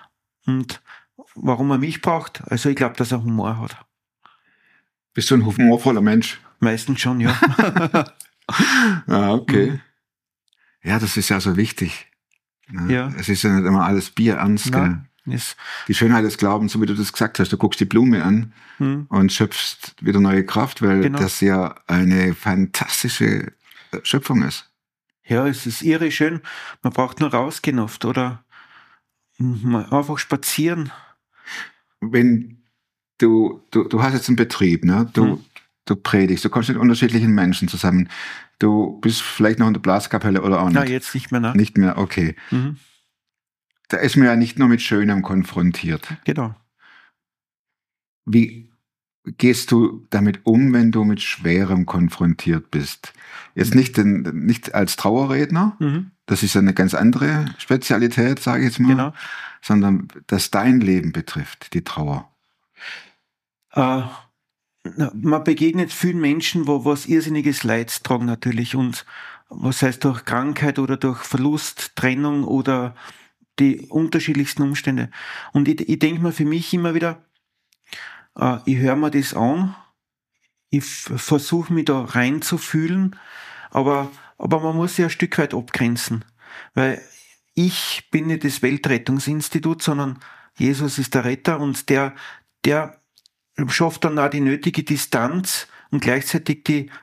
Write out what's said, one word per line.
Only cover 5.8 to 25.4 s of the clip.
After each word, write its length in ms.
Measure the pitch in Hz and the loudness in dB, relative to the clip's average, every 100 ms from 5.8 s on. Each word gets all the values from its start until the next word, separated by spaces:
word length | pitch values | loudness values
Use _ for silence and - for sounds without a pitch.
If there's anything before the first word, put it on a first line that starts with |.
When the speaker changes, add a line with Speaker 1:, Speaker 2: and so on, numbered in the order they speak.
| 131 110 | 4 4
Speaker 2:
Mensch? 400 | 104 110 113 - - - | 4 4 2 -6 -16 -2
Speaker 1:
Meistens 420 | 117 113 - 135 | 0 0 -2 -2
schon, 200 | 123 127 | -2 0
ja. 180 | 113 127 | 0 2
Speaker 2:
<laughs> 760 | - 135 208 175 165 - 139 - - _ - - 285 262 233 180 - | 2 2 0 0 0 0 -2 -8 -20 _ -4 0 2 2 2 0 0
Ah, 260 | 101 101 | 0 2
okay. 360 | 107 - 101 107 | 0 2 2 2
Speaker 1:
Mhm. 100 | 143 - _ _ _ _ _ _ _ _ _ | -2 -10 _ _ _ _ _ _ _ _ _
Speaker 2:
Ja, 160 | 80 110 | -2 -2
das 180 | 107 110 | 0 -2
ist 120 | - | 0
ja 100 | 98 | 0
so 160 | 98 90 | 2 0
wichtig. 520 | 110 - 87 - - _ _ _ _ _ - | 0 -2 -6 -6 -18 _ _ _ _ _ -14
Ne? 240 | 92 90 | -6 -2
Speaker 1:
Ja. 200 | 127 131 139 | -2 -2 -6
Speaker 2:
Es 120 | 98 | -4
ist 160 | 98 | 0
ja 60 | 107 | 2
nicht 160 | 98 92 | 2 4
immer 180 | 95 | 2
alles 260 | 87 98 - | 2 0 -2
bierernst, 600 | - 113 80 98 104 127 | 0 0 2 2 0 0
Speaker 1:
Nein, 340 | 131 90 85 - _ | 0 0 -2 -8 _
Speaker 2:
gell? 100 | - | -8
Speaker 1:
ist 220 | 123 - - - - - | -8 -8 -12 -14 -8 -4
Speaker 2:
Die 80 | |
Schönheit 300 | 101 113 120 | 2 4 4
des 120 | 107 - | 2 0
Glaubens, 340 | 101 104 107 | 0 2 0
so 100 | 110 | 0
wie 40 | 107 | 0
du 80 | |
das 180 | 104 101 | -2 -4
gesagt 260 | - 107 - | -2 -2 0
hast, 140 | 92 | -2
du 40 | 98 | 0
guckst 220 | 101 - | 0 0
die 40 | |
Blume 400 | 95 110 127 107 | 2 4 4 4
an 280 | 85 107 117 - - - | 4 2 0 -10 -14 -6
Speaker 1:
Mhm. 280 | 135 143 143 | -4 -4 -2
Speaker 2:
und 240 | 98 98 | 2 2
schöpfst 600 | - 107 - - - - - | 2 -2 -2 -8 -10 -16 -6
wieder 180 | - 101 | 0 4
neue 260 | 98 95 | 4 2
Kraft, 380 | 95 214 135 - | 0 -2 -2 0
weil 200 | 104 98 | 0 2
Speaker 1:
Genau. 160 | 95 - | 2 0
Speaker 2:
das 200 | 90 - | -2 0
ja 360 | 98 95 90 - - | 2 2 -2 -6 -2
eine 480 | 87 92 92 92 | 2 4 2 2
fantastische, 1160 | 85 104 95 95 - - - 120 - 113 104 - - _ - - | -2 -2 0 0 -2 -6 -4 -4 0 0 0 -6 -14 _ -20 -14
äh, 80 | 92 | -8
Schöpfung 400 | - 143 - 123 | -2 -2 0 0
ist. 260 | 69 - - _ _ _ _ _ | 0 -6 -14 _ _ _ _ _
Speaker 1:
Ja, 220 | - 120 | -4 0